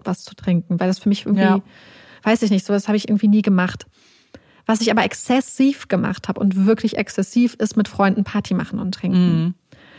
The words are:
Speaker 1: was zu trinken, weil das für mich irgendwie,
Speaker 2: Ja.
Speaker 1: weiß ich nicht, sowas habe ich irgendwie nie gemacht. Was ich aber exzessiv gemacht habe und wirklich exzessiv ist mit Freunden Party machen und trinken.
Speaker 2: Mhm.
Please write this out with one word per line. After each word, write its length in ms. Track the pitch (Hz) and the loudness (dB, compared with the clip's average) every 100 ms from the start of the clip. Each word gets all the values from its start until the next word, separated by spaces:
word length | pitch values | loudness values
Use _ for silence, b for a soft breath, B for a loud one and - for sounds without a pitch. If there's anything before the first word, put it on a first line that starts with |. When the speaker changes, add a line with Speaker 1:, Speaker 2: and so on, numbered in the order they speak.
Speaker 1:
was 200 | - 185 | -6 -8
zu 100 | - | -10
trinken, 460 | - - 175 - 175 | -8 -2 -2 0 -2
weil 60 | 185 | 0
das 120 | 190 | 0
für 100 | 208 | 0
mich 160 | 202 - | -2 0
irgendwie, 160 | 196 | 2
Speaker 2:
Ja. 160 | 190 190 - B B B B B | 4 2 -2 B B B B B
Speaker 1:
weiß 200 | 214 226 | 0 2
ich 80 | 214 | 2
nicht, 140 | 190 | 2
sowas 220 | - 202 208 | 0 -2 0
habe 80 | 208 | -2
ich 120 | - | 0
irgendwie 200 | 208 214 | 2 4
nie 140 | 208 | 4
gemacht. 440 | 208 185 180 - - b b b b b b b | 4 2 0 -4 -16 b b b b b b b
Was 160 | b 220 | b 0
ich 100 | 226 | 0
aber 140 | 214 | 0
exzessiv 840 | 190 - - 254 - - 269 277 - | 0 -2 -2 0 0 0 0 0 -2
gemacht 400 | 180 - 190 - | -2 -2 -4 -6
habe 120 | - | -2
und 240 | 202 185 196 | 0 2 2
wirklich 300 | 226 226 - | 2 0 -4
exzessiv 580 | 202 - 190 240 247 | -6 -4 -2 0 0
ist 220 | - 220 - | 0 -4 -2
mit 120 | 202 | -2
Freunden 360 | - 196 196 | 0 0 0
Party 300 | 196 208 - | -2 -4 -2
machen 240 | 180 - 208 | -4 -4 -6
und 160 | 185 | -6
trinken. 240 | - 180 185 180 165 165 | -6 0 2 2 2 -2
Speaker 2:
Mhm. 80 | - _ B B | -6 _ B B